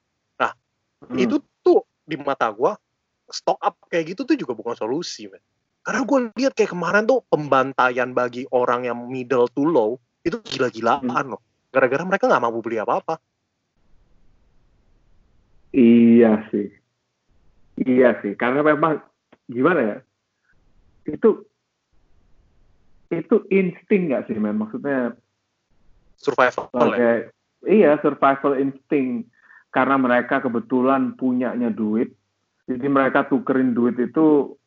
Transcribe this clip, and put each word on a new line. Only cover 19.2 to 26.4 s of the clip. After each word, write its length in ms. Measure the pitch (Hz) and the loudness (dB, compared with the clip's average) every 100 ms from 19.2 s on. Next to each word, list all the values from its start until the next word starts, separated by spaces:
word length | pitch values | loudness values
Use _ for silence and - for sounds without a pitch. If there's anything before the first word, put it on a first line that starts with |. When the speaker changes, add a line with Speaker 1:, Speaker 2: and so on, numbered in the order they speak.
| _ _ - | _ _ -12
Speaker 2:
gimana 360 | 120 139 175 110 | -2 0 2 -2
ya? 140 | 104 - _ _ _ _ _ _ _ _ _ - | -4 -14 _ _ _ _ _ _ _ _ _ -12
Itu, 400 | 151 226 - - _ _ _ _ _ _ _ _ _ _ _ _ _ _ _ - | 0 2 2 -4 _ _ _ _ _ _ _ _ _ _ _ _ _ _ _ -10
itu 240 | 165 - 220 - | -8 0 2 4
insting 560 | 190 185 - - 208 175 | 4 2 -2 0 0 0
nggak 240 | 117 107 | -4 -4
sih, 40 | 110 | -4
men? 160 | 107 107 | -2 -2
Maksudnya 560 | 107 127 139 135 120 - _ _ _ _ _ _ _ _ _ _ | -6 -6 -4 -2 -4 -6 _ _ _ _ _ _ _ _ _ _
Speaker 1:
Survival 480 | - 131 | -4 0